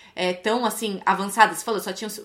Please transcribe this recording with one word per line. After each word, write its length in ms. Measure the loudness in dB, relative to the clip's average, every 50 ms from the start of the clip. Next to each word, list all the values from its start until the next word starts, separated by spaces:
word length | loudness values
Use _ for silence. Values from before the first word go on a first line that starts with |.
| -20 -14 -6
é, 180 | -2 -2 -2 -2
tão, 320 | -2 -2 0 0 0 0
assim, 340 | -2 -2 -4 -4 -6 -6 -2 0
avançada. 500 | 0 0 0 0 0 4 6 6 6 4
Você 80 | 2 -4
falou, 140 | -4 -4 -4
só 120 | -4 -6 -6
tinha 160 | -8 -8 -8 -10 -10 -10